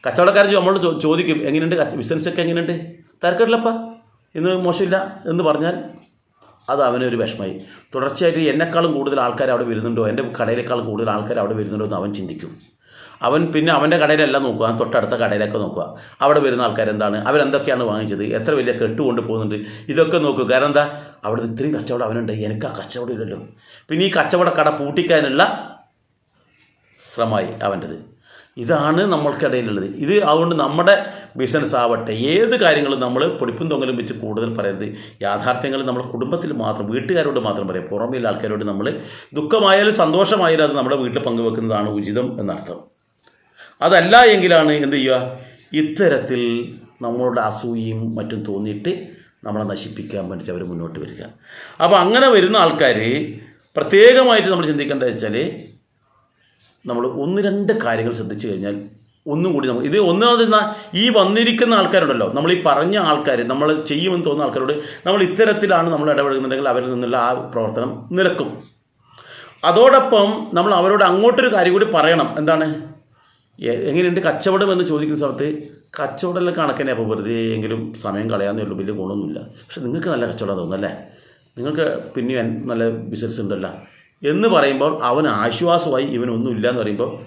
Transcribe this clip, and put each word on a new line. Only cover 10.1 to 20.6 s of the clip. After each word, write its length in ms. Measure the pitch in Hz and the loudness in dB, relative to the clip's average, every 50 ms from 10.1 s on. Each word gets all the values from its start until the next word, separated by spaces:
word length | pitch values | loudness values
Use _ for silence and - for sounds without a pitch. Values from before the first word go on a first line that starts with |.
എൻ്റെ 120 | 113 120 135 120 - - | 0 -2 -4 -6 -4 -4
കടയിലേക്കാളും 460 | 117 104 120 120 113 123 127 120 113 110 | -2 0 0 -2 -2 -2 -4 -4 -2 -4
കൂടുതൽ 180 | 104 104 117 107 101 | -4 -2 -2 -2 -2
ആൾക്കാർ 240 | 107 107 110 120 117 101 | -2 -4 -2 -2 -2 -2
അവിടെ 140 | 101 110 107 | -2 -2 -4
വരുന്നുണ്ടോ 280 | 107 101 101 104 104 101 | -4 -4 -4 -4 -4 -4
എന്ന് 100 | 107 90 | -4 -4
അവൻ 120 | 95 101 - - | -4 -6 -6 -8
ചിന്തിക്കും. 340 | 95 - 80 78 82 85 - - - _ _ _ _ _ - - - - - - - | -8 -10 -10 -12 -12 -14 -16 -20 -20 _ _ _ _ _ -20 -20 -20 -20 -12 -4 -2
അവൻ 140 | 120 135 160 170 165 160 | 0 2 2 0 0 0
പിന്നെ 180 | 151 156 165 160 | 0 2 2 2
അവൻ്റെ 200 | 139 147 156 165 165 151 | 4 4 4 4 4 4
കടയിലല്ല 340 | 147 151 151 156 139 131 139 139 | 2 4 2 2 2 2 0 0
നോക്കുക, 180 | 123 113 110 113 | 0 -2 0 0
അവൻ 100 | 113 117 113 | -2 0 -2
തൊട്ടടുത്ത 340 | 120 110 - 123 104 107 123 113 113 | -2 0 0 0 0 0 -2 -2 0
കടയിലൊക്കെ 360 | 101 101 104 107 104 110 113 104 | 0 0 0 -2 -2 -2 -4 -4
നോക്കുക. 220 | 87 80 90 85 - - - - - - _ 135 | -4 -6 -6 -8 -8 -10 -18 -20 -20 -8 _ 2
അവിടെ 140 | 143 147 151 143 | 4 4 4 4
വരുന്ന 200 | 135 123 123 123 | 2 0 0 0
ആൾക്കാരെന്താണ്, 520 | 113 104 113 110 107 107 107 107 104 101 107 104 117 | -2 0 0 -2 -2 0 -2 -2 -2 -2 -2 -2 0
അവരെന്തൊക്കെയാണ് 540 | 135 151 139 131 135 139 - - 131 123 120 110 | 2 2 2 2 0 -2 0 0 -2 0 -2 -2
വാങ്ങിച്ചത്, 340 | 104 107 110 110 101 98 104 113 117 113 | -2 -4 -4 -4 -4 -4 -4 -4 -4 -2
എത്ര 140 | 113 160 156 139 | -2 0 0 0
വലിയ 140 | 123 123 120 113 | 0 0 0 0
കെട്ട് 220 | 117 110 113 113 151 | -2 -2 -2 -2 0
കൊണ്ട് 140 | 127 120 117 107 | 0 0 -2 -2
പോകുന്നുണ്ട്, 320 | 107 113 113 107 104 104 104 104 - - - - - 151 | -4 -4 -4 -4 -4 -4 -6 -8 -12 -14 -16 -10 -4 0
ഇതൊക്കെ 260 | 156 165 - 170 170 151 | 0 2 2 2 0 0
നോക്കുക. 220 | - - 131 127 107 127 | 0 0 -2 0 2 2
കാരണം 180 | 131 | 2